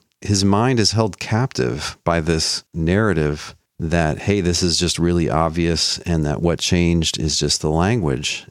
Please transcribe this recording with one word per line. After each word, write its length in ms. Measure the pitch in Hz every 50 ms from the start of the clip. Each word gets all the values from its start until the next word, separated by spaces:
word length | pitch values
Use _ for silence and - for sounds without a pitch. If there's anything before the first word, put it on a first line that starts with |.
| _ _ _ - -
his 220 | - 104 98 95
mind 340 | 101 98 101 117 127 135 117
is 140 | 107 92 -
held 260 | 107 113 107 80 -
captive 800 | - - 107 110 127 135 - - 62 62 58 - - - - - -
by 160 | - 85 85
this 440 | 78 80 85 80 80 - - - - _ -
narrative 840 | 82 82 80 90 101 110 107 90 80 76 76 73 76 - - - _ _ _ _ -
that, 420 | - 80 78 85 82 78 73 -
hey, 200 | - - 101 104
this 220 | 90 87 90 - -
is 160 | 87 80 78
just 200 | 87 85 - -
really 300 | 85 85 87 87 82 64
obvious 680 | 62 78 82 82 78 87 85 85 82 82 - - - -
and 240 | - - 85 80 78
that 160 | 73 73 -
what 200 | - 85 82 76
changed 580 | - - - 87 87 85 85 85 80 - - -
is 200 | - 78 71 -
just 220 | 76 73 - -
the 100 | - 78
language. 760 | 78 82 87 95 117 123 90 73 67 65 76 - - - - -